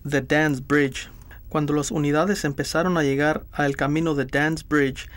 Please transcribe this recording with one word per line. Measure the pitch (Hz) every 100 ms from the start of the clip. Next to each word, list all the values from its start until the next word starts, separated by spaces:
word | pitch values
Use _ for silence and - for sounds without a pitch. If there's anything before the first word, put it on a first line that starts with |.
| 143
de | 143
Dan's | 135 151 156 135 139
Bridge. | 147 135 135 - - - - -
Cuando | 156 143
las | 147 139
unidades | 151 147 151 185 196 151
empezaron | 139 143 160 180 175
a |
llegar | 143 135 151 - -
al | - 143 135
camino | 143 156 165 143
de |
Dan's | 131 143 151 165 -
Bridge, | 151 135 135 -